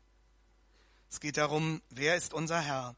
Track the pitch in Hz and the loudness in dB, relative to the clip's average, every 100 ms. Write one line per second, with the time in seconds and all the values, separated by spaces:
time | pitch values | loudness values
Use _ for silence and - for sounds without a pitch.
0 | _ _ _ _ _ _ _ _ _ _ | _ _ _ _ _ _ _ _ _ _
1 | - - 151 151 151 156 160 156 - 120 | -10 -8 -2 2 2 2 0 -2 -6 -2
2 | 147 175 - 151 160 170 147 135 123 | 2 2 2 -2 -2 -2 -2 -4 -6